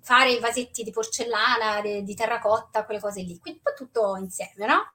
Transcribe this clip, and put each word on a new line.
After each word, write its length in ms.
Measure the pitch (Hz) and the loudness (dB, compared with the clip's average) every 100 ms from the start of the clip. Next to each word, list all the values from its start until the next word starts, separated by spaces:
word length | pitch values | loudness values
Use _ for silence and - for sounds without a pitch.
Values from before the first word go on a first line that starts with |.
fare 280 | - 247 262 | 4 6 6
i 80 | 240 | 4
vasetti 420 | 233 240 247 - | 0 -2 -4 -6
di 80 | 220 | -6
porcellana, 920 | 226 220 - 240 214 240 233 220 208 | -4 -4 -4 -2 2 2 2 2 0
de-, 220 | 208 202 | -2 -4
di 120 | 196 | -6
terracotta, 680 | 202 214 226 208 226 - 220 | -2 -2 0 2 2 2 -4
quelle 160 | 214 214 | -2 -4
cose 220 | 202 202 | -6 -6
lì. 160 | 180 175 | -8 -10
Quindi 220 | - - | -14 -6
un 80 | - | -4
po' 120 | - | -4
tutto 320 | 262 233 202 190 | -4 0 0 0
insieme, 500 | 190 - 180 - 214 | -6 -8 -10 -4 2
no? 280 | 339 427 | 2 2